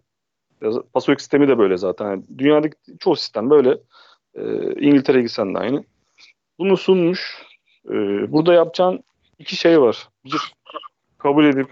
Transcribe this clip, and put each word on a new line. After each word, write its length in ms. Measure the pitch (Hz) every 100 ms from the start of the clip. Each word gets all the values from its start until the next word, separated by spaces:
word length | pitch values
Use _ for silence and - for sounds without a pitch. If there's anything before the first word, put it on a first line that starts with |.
| _ _ _ _ _ _
ya 80 | 110
z-, 140 | 123 -
pasolik 280 | 127 - 139
sistemi 260 | - 143 143
de 100 | 117
böyle 200 | 95 90
zaten. 280 | 92 - 104
Yani 180 | 95 - -
dünyadaki 380 | 143 151 156 - _ -
çoğu 160 | 190 143
sistem 340 | - 110 120
böyle. 280 | 147 131 - _ _ _ _ _ -
Ee, 60 | 107 - - -
İngiltere'ye 420 | 143 143 131 131
gitsen 320 | 117 - 98 90
de 40 |
aynı. 240 | 104 143 - _ _ _ _ _ _ _
Bunu 180 | 196 180
sunmuş. 640 | - 190 170 185 - - - _ _ _ 101
Ee, 420 | 107 101 101 107
burada 220 | 151 165
yapacağın 500 | 175 165 175 180 185 _ _ _ _
iki 160 | - 180
şey 260 | 165 165
var. 280 | 120 - - _ 131
Bir, 280 | 151 - _ _ - - _ _ _
kabul 280 | 143 143 151
edip 220 | 135 131